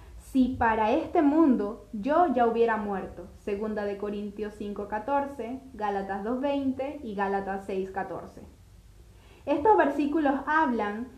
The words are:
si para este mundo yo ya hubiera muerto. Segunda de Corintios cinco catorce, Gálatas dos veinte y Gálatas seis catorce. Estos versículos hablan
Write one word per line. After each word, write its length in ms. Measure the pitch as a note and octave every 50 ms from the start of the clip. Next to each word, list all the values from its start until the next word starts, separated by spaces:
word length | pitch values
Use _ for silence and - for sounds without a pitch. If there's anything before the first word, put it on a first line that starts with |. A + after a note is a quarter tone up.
| - - -
si 400 | - - - - C4+ B3+ A#3 B3+ -
para 360 | B3 A3+ A3 A3 G#3+ A3 B3+
este 280 | D#4+ D#4+ - - F4+
mundo 640 | D4+ C#4 D4 D#4+ E4 C#4+ A#3+ G3 G3+ G3+ A#3 - - -
yo 360 | - G#3 G3 C4 D4+ E4 F4+ E4+ A#3+
ya 140 | B3 A#3+ A#3
hubiera 300 | A3+ A#3 A#3 A3+ A3 G#3
muerto. 500 | G#3 G3+ G3 F#3 E3+ - - - F3 - - -
Segunda 440 | - G#3+ G3+ G3+ A3 G#3+ G#3+ G#3 G#3
de 140 | G3+ G3+ G3
Corintios 560 | G#3 G#3 G#3 G#3 G#3 G#3 G3 - G#3+ G#3 G#3
cinco 340 | - G#3+ G3+ G3+ G3+ G3+ G3+
catorce, 720 | G#3+ G#3+ - C#4 C#4+ C#4+ C#4 C#4 - - A3 A3+ C4 C4 - - -
Gálatas 500 | G#3 G#3 G#3 G3+ G3 G3 G3 G3 G3+ G3
dos 160 | A3+ B3+ B3+
veinte 640 | C4+ C#4+ C#4 C#4 C#4 C4+ B3+ C4 C4 C#4+ D4+ C#4+ -
y 100 | A3+ G3+
Gálatas 520 | G3 G3+ G3 G3 G3 G3 F#3+ G3 G3 G3
seis 260 | - G3 F#3+ F#3+ F#3+
catorce. 500 | - G3 F#3 F3+ E3+ - G3 F#3+ - - - - - - - - - - - - - - - - - - - - - - -
Estos 300 | C#4 D4 - - A4 G#4
versículos 600 | F4+ D#4 C#4 - - D4 C4+ D4 E4 D4 C4+ C#4 C4+ - D4
hablan 640 | D4+ D#4+ D#4+ C4+ A#3+ A3 G#3 G3+ G#3 A3 B3 - -